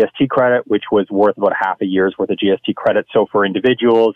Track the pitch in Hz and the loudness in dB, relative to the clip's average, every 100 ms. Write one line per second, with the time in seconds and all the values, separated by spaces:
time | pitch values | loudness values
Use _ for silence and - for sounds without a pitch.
0 | 107 - 135 - 123 123 - 104 - 104 | 0 0 -2 0 2 0 0 -4 0 -2
1 | 95 98 104 95 98 - 95 92 98 95 | 0 2 0 2 -2 0 -4 -4 -2 0
2 | 95 - 98 95 101 95 - - 113 104 | 0 -2 -4 -2 -2 -2 -4 -4 0 -2
3 | - 113 104 104 98 95 123 123 120 113 | 0 -2 0 0 -2 0 -2 0 2 2
4 | 113 | 2